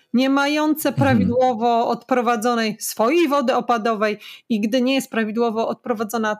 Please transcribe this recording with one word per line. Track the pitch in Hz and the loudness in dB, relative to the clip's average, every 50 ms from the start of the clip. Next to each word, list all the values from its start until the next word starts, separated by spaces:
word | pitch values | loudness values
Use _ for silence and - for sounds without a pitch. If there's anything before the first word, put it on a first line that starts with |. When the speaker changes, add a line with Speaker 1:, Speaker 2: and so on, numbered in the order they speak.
| _ _ - | _ _ 0
Speaker 1:
nie | 240 262 269 | 0 2 2
mające | 269 277 285 285 302 302 302 311 302 311 - 285 | 2 2 0 0 0 0 0 0 0 0 -2 -2
Speaker 2:
Mhm. | - - 269 | 0 2 2
Speaker 1:
prawidłowo | 277 254 214 190 185 240 254 254 254 240 214 233 240 233 226 240 240 | 2 4 2 2 0 2 2 2 0 0 0 0 0 2 2 0 0
odprowadzonej | 233 226 - - 262 254 226 233 240 220 208 247 240 226 220 214 214 - | -2 -4 -4 -2 -2 0 2 0 0 0 0 0 0 0 0 -2 -4 -6
swojej | - - - - 220 240 311 349 339 262 | -8 -10 -2 0 0 2 4 4 2 2
wody | 285 285 254 240 247 | 2 2 2 2 0
opadowej. | 247 233 - 240 233 202 233 220 196 220 214 208 208 - - - - - - | 0 0 0 -2 0 0 -2 0 0 0 -2 -2 -4 -10 -18 -20 -20 -6 -4
I | 233 202 | -2 -2
gdy | 208 214 240 262 240 | 0 0 0 0 2
nie | 262 269 | 2 0
jest | 262 262 - | 0 -2 -2
prawidłowo | - 226 220 214 208 233 233 233 214 226 233 - | -4 -4 -4 -2 -2 -2 -2 -2 -2 -2 -4 -4
odprowadzona | 233 - _ 233 240 208 233 202 - 226 220 214 214 214 | -6 -6 _ -6 -4 -4 -4 -4 -4 -4 -2 -4 -4 -6